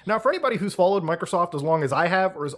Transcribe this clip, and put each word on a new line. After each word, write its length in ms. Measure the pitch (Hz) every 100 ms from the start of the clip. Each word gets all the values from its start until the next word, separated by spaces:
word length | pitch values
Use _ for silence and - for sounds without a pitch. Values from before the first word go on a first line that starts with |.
| -
Now, 120 | 214
for 100 | 262
anybody 300 | 359 285 226
who's 160 | 196
followed 280 | - 180 202
Microsoft 520 | 160 170 - 180 175
as 80 | 147
long 200 | 147 160
as 120 | 143
I 140 | 135 170
have 280 | 190 190 185
or 80 |
is 100 | 143